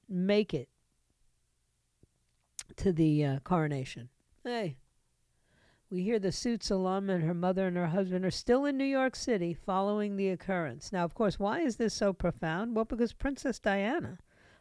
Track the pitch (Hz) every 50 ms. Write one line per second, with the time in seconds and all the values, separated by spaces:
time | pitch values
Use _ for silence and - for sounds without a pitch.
0 | _ - 190 180 185 196 208 208 214 - - 139 120 - _ _ _ _ _ _
1 | _ _ _ _ _ _ _ _ _ _ _ _ _ _ _ _ _ _ _ _
2 | _ _ _ _ _ _ _ _ _ _ _ - - - - - - 196 170 156
3 | 160 156 151 147 147 139 135 139 - - 180 165 156 147 147 135 127 - - 127
4 | 117 - _ _ _ _ _ _ - 247 240 233 208 165 127 - - _ _ _
5 | _ _ _ _ _ _ _ _ _ _ _ _ _ _ _ _ _ - 196 180
6 | 180 214 240 214 190 185 - - - 247 233 214 - - 208 190 185 185 190 196
7 | 196 196 190 175 160 160 180 170 180 185 185 190 190 185 175 180 175 160 165 202
8 | 196 180 180 180 185 185 - - - - 240 262 277 285 277 262 277 277 269 269
9 | 262 262 - - - 269 233 190 175 170 160 - - - 185 190 196 202 208 214
10 | 208 208 202 196 196 190 185 - - 190 190 175 165 139 - 151 - - 202 180
11 | 175 165 - - 226 196 - - 196 202 247 339 339 262 208 - 233 208 - -
12 | 220 202 185 - - 175 - - - 160 160 180 220 233 226 220 226 - 254 220
13 | 240 220 - - - 277 277 - - 277 - - - 214 196 196 196 214 285 349
14 | - 110 175 - - _ _ _ - - - _